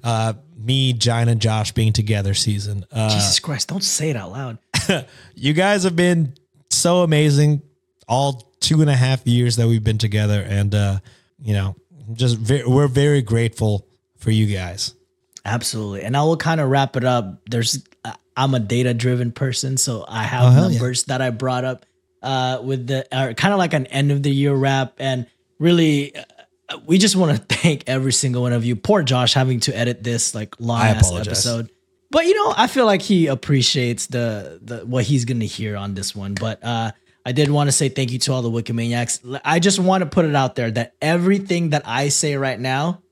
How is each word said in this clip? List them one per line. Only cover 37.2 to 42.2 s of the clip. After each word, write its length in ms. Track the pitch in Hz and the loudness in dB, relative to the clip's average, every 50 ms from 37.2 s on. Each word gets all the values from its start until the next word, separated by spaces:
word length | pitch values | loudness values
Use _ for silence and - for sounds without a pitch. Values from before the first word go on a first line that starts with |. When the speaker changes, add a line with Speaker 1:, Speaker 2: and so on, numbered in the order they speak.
| _ | _
Speaker 2:
I 80 | 120 123 | -4 0
did 160 | 139 151 143 | 0 2 2
wanna 200 | 147 147 147 143 | 2 2 2 2
say 180 | 135 - 156 135 | 0 0 0 -2
thank 220 | - - 135 117 | -2 -4 -4 -4
you 60 | 123 123 | -4 -4
to 140 | - - 135 | -2 -2 -2
all 80 | 127 | -2
the 80 | 120 117 | -2 -2
Wikimaniacs. 800 | 113 117 113 - 120 117 117 117 120 120 120 117 - - _ 123 | -4 -4 -4 -4 -4 -4 -2 -2 -2 -2 -2 -4 -6 -10 _ -12
L-, 100 | 131 139 - | -12 -8 -2
I 140 | 139 156 175 | 0 0 2
just 180 | 170 202 190 - | 4 2 2 2
wanna 260 | 180 185 190 190 180 | 2 2 2 2 0
put 180 | 143 - 190 170 | 0 2 2 2
it 100 | 156 147 | 4 2
out 200 | 143 135 127 - | 2 2 0 0
there 160 | - 120 117 | -2 -4 -2
that 240 | 107 117 117 - _ _ - | -2 -2 -4 -6 _ _ -2
everything 680 | 156 165 175 175 185 202 202 196 196 185 175 170 160 | 0 0 2 2 2 2 2 0 -2 -2 -2 0 0
that 120 | 147 147 - | 0 -2 -2
I 240 | - 113 127 139 147 | -4 -4 -2 -2 0
say 260 | - - | -2 0